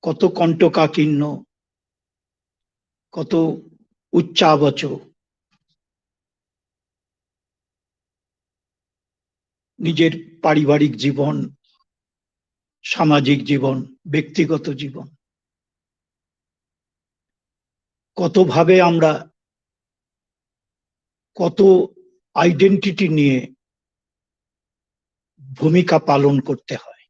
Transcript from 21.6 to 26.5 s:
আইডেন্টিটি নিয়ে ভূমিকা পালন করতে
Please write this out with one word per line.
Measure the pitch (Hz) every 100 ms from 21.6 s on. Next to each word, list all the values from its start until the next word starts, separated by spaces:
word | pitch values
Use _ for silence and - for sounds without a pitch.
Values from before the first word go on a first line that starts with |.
| 196 185 - _ _ _ _ -
আইডেন্টিটি | 170 156 196 196 196 170 185
নিয়ে | 156 143 131 120 _ _ _ _ _ _ _ _ _ _ _ _ _ _ _ _ _ _ _
ভূমিকা | 135 131 156 175 175 160
পালন | - 143 143 143
করতে | -